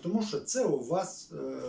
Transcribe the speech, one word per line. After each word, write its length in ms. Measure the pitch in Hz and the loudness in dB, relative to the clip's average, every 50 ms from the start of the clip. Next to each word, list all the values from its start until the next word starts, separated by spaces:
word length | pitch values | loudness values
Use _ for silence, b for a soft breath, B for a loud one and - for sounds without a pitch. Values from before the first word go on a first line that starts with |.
| - | -2
тому 200 | 175 196 226 214 | 2 2 2 2
що 180 | - - - | 2 -2 -2
це 240 | - - - 254 247 | -2 0 0 2 4
у 200 | 190 143 127 117 | 4 4 2 2
вас, 460 | 120 160 185 185 - - - - - 165 | 2 2 0 0 0 -4 -10 -14 -10 -8
е, 40 | 147 135 131 131 131 127 | -6 -4 -4 -4 -4 -4